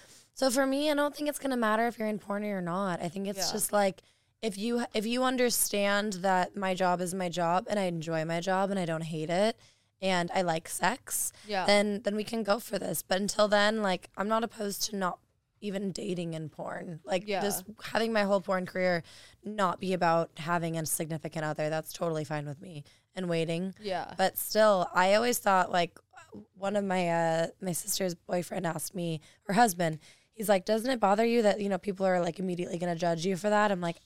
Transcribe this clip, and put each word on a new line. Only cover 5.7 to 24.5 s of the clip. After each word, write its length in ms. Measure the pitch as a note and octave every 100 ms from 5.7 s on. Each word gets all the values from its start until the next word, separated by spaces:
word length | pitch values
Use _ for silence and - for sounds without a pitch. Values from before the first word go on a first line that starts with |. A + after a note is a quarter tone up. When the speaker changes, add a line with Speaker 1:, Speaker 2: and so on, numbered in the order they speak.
| G3+ G3+ G3+ G#3+
Speaker 1:
that 420 | F#3 F#3+ F#3 F3+ G3+
my 180 | F#3+
job 260 | F#3 F#3 F3+
is 140 | F3+
my 140 | F#3+ F3+
job 380 | E3 E3+ F3+ A#3
and 80 | G#3
I 60 |
enjoy 400 | F#3 E3+ D#3+ D#3+
my 160 | D#3+ E3+
job 300 | F#3 F#3 G3
and 80 | G3
I 60 |
don't 200 | E3+ D#3+
hate 260 | D#3+ E3 D#3
it 260 | F3 G#3+ - - _ _ -
and 280 | F#3+ F3+ F3
I 80 | F#3+
like 260 | F3 D#3+ -
sex, 640 | - F3+ B3+ - - - - G#3
Speaker 2:
Yeah. 180 | G3
Speaker 1:
then, 380 | F3+ G3+ G#3 G3+
then 140 | G3+ G#3+
we 80 |
can 180 | G#3 A3+
go 160 | G3+ G3+
for 180 | - G3
this. 240 | - E3+
But 180 | - F#3+
until 260 | G3+ - G#3
then, 340 | G#3 G#3 A3
like, 280 | G3+ F3+ - -
I'm 100 | G3+
not 140 | A3
opposed 400 | A3+ - G3+ G3 -
to 60 | G3
not 220 | F3+ - _ _ _ _
even 320 | G#3 G3 G3
dating 420 | - G#3 F3+ E3+
in 140 | D#3+ D3+
porn. 500 | - F3+ F3 F#3+ D#3+
Like, 180 | - C#4+ G#3
Speaker 2:
Yeah. 120 | F#3+
Speaker 1:
just 240 | G3+ F3+ F#3+ A3
having 280 | - G#3+ A3+
my 120 | A3
whole 160 | G3 G3+
porn 260 | G3+ F#3 F3+
career 380 | F#3 F#3 E3+ - - - _
not 340 | G#3 G#3+ F#3 F3
be 140 | F#3
about 380 | F3+ F3 E3 E3 -
having 380 | D#3 F3 E3 E3
a 80 |
significant 600 | D#3 - D#3 D#3+ D#3 D#3+
other, 260 | D#3 D3+ D3+
that's 220 | D#3 -
totally 320 | - E3+ D#3
fine 220 | D3+ D3+ D3
with 140 | C#3
me. 220 | F#3+ D3+ - _ _
And 140 | F#3 F3+
waiting. 460 | E3 E3 E3 F#3+ F3+
Speaker 2:
Yeah. 320 | G#3 F3 - -
Speaker 1:
But 180 | F#3+ -
still, 500 | -